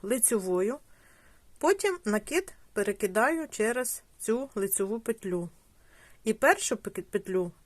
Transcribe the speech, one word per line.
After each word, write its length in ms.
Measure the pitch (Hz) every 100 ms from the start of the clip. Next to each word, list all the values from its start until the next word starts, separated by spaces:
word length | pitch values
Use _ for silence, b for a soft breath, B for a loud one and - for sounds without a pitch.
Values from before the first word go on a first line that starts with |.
лицьовою, 760 | 196 247 - 226 185 180 202 285 - b b b b b b -
потім 420 | 311 392 415 359 220
накид 480 | 214 208 320 370 - -
перекидаю 720 | - 202 202 202 190 247 320 311
через 560 | - 214 240 247 - - - -
цю 240 | 233 269 214
лицьову 440 | 190 - 196 226
петлю. 500 | 233 220 190 180 175 - _ _ b b b b
І 100 | 220
першу 420 | 214 277 392 - 220
пек-, 260 | 196 -
петлю 500 | 175 208 202 185 175 -